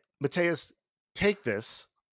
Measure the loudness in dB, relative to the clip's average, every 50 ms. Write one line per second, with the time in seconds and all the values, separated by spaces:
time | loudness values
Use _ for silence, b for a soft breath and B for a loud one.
0 | -18 _ _ -4 -4 -2 0 2 2 2 2 0 -2 -4 -6 _ _ _ _ _
1 | _ _ -4 2 2 2 2 2 0 -2 -2 -2 -2 -4 -4 -6 -8 _ _ _
2 | _ _